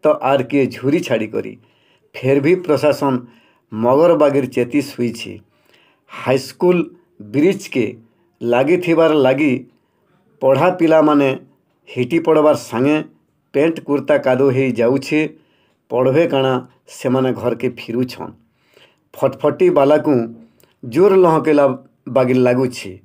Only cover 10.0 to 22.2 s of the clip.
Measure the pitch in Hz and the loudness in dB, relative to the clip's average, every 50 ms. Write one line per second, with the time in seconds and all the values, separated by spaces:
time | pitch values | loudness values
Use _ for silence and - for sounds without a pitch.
10 | _ _ _ _ _ _ _ _ - 135 135 135 156 185 175 - 165 156 160 160 | _ _ _ _ _ _ _ _ 0 0 2 4 2 0 0 0 0 2 4 4
11 | 151 151 151 143 143 135 131 - - _ _ _ _ _ _ _ _ _ - 127 | 4 4 4 2 2 0 0 -4 -10 _ _ _ _ _ _ _ _ _ -8 -6
12 | 123 120 170 165 165 165 160 156 151 151 151 147 - - - 113 131 143 151 151 | -6 -2 -2 -2 0 2 2 4 4 4 2 2 -2 -8 -4 -2 0 0 0 -2
13 | 156 - _ _ _ _ _ _ _ _ _ 139 147 165 165 160 - - 143 143 | -4 -8 _ _ _ _ _ _ _ _ _ 0 0 0 -2 -4 -6 -4 -4 -4
14 | 135 - 151 139 139 135 127 127 139 139 123 131 139 131 120 110 117 120 135 135 | 0 0 0 0 2 0 0 2 2 2 2 0 -2 -2 -2 0 0 0 0 0
15 | 135 - 151 151 156 147 - _ _ _ _ _ _ _ _ _ _ _ - 120 | -2 -2 -2 -2 -2 -4 -8 _ _ _ _ _ _ _ _ _ _ _ -4 0
16 | 127 131 135 156 170 160 143 135 131 131 131 127 127 - _ _ _ _ - - | 0 2 2 2 2 2 0 0 0 0 0 -2 -4 -10 _ _ _ _ -20 -8
17 | - 135 123 131 131 127 120 - 104 123 117 113 123 127 123 - - - 113 123 | -4 -2 0 0 0 -2 -2 -2 -4 -6 -4 -4 -6 -8 -8 -8 -14 -8 -6 -6
18 | 127 127 - - 87 85 - _ _ _ _ _ _ _ _ _ - _ _ _ | -6 -6 -8 -14 -16 -16 -16 _ _ _ _ _ _ _ _ _ -20 _ _ _
19 | _ _ _ - - 135 131 - - 147 139 - 185 180 175 156 135 135 151 151 | _ _ _ -4 -4 -4 -4 0 -2 -2 0 2 2 2 4 4 4 4 4 2
20 | - 156 147 123 117 113 117 - - _ _ _ _ _ _ _ - 123 110 147 | 2 0 0 0 -2 -4 -10 -18 -20 _ _ _ _ _ _ _ -16 -6 0 2
21 | 185 208 190 190 180 170 160 156 123 151 156 147 143 135 127 127 - _ _ _ | 2 4 6 4 4 4 4 2 0 2 2 2 2 2 0 -2 -10 _ _ _
22 | _ - 120 135 | _ -4 -2 0